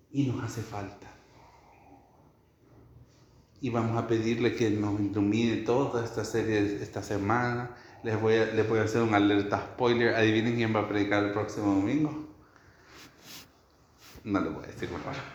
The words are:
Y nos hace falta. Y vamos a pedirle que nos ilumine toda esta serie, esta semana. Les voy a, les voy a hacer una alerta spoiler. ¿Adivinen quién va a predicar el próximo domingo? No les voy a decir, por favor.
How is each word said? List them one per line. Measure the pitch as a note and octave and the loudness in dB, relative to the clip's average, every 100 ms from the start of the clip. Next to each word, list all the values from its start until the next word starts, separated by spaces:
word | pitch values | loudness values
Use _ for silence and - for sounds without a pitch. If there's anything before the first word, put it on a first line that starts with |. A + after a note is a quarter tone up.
| _ | _
Y | C#3 B2 | -2 0
nos | A2+ | -2
hace | A2 A2+ | -6 -8
falta. | - G#2 F#2+ - - - - - - - - - - - _ _ - _ _ _ _ - - - - _ - - _ - | -8 -8 -10 -12 -20 -20 -20 -20 -20 -20 -20 -20 -20 -20 _ _ -20 _ _ _ _ -20 -20 -20 -20 _ -20 -20 _ -10
Y | B2 | -4
vamos | A#2 A#2 A#2 | 0 0 0
a | A#2 | 0
pedirle | A2+ A2 A#2 A#2 A2 | 0 2 2 2 2
que | A2+ | 2
nos | G#2 G#2 G#2 | 2 0 0
ilumine | G2 G#2 G2+ A2+ A#2 G#2 | 0 2 2 2 2 0
toda | - B2+ C3+ A#2 | 2 2 2 -2
esta | A2+ A2+ G#2+ | -4 -4 -2
serie, | A2+ G#2+ G#2 G2+ G2+ | -2 2 2 0 -2
esta | - G#2 | -6 -8
semana. | G2+ G2+ G2+ A#2+ B2 A#2+ - - - - | -4 -2 0 0 0 -2 -6 -12 -20 -10
Les | A#2 G#2+ | -4 0
voy | A2 | 4
a, | A2+ A2 | 4 4
les | A2 G#2+ | 2 2
voy | A2 | 2
a | |
hacer | G#2 A#2 | 2 2
una | A2+ G2+ | 4 4
alerta | G2+ G2+ G2 G2 - | 4 4 2 -2 -4
spoiler. | - A#2+ A#2+ A#2 A2 | 0 2 4 2 4
¿Adivinen | A2 A2 A#2+ A#2 | 4 4 2 0
quién | A2+ A2 | 0 0
va | |
a | G#2 | 0
predicar | G#2 G2+ G#2 | 0 2 2
el | G2+ | 0
próximo | G#2 G#2 A#2 G2+ G2 | -2 -4 -2 0 2
domingo? | G#2+ D3 D3 D3 - - - - - - - - - - - - - _ _ _ _ _ - - A2 | 2 0 -2 -4 -12 -18 -20 -20 -20 -20 -20 -20 -20 -20 -20 -20 -20 _ _ _ _ _ -20 -14 -4
No | F#2 | -2
les | E2 | -2
voy | - - | -8 -12
a | |
decir, | - F2 | -10 -10
por | E2+ | -8
favor. | F2+ - - | -10 -12 -12